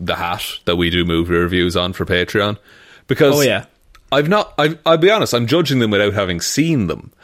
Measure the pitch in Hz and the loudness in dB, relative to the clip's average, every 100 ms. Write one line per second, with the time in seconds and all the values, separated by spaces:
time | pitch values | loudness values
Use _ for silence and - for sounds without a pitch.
0 | 87 82 87 87 - - - 87 87 87 | -6 -6 -6 -8 -10 -8 -4 0 0 0
1 | 87 82 85 85 87 92 87 87 90 92 | 0 0 0 0 0 0 0 -2 -4 -4
2 | 87 87 87 107 101 101 _ - - - | -2 -2 0 -2 -2 -4 _ -20 -20 -12
3 | - 135 147 147 135 101 - _ _ - | -6 2 2 4 2 0 -6 _ _ -20
4 | - 135 151 208 - - 151 165 - 165 | -4 0 2 0 -2 -2 -2 0 0 4
5 | 175 220 123 120 120 160 151 135 113 101 | 4 2 0 0 0 0 2 2 2 2
6 | 104 98 95 87 - - 160 151 92 71 | 2 0 -2 -4 -4 0 0 0 0 -4
7 | - _ | -10 _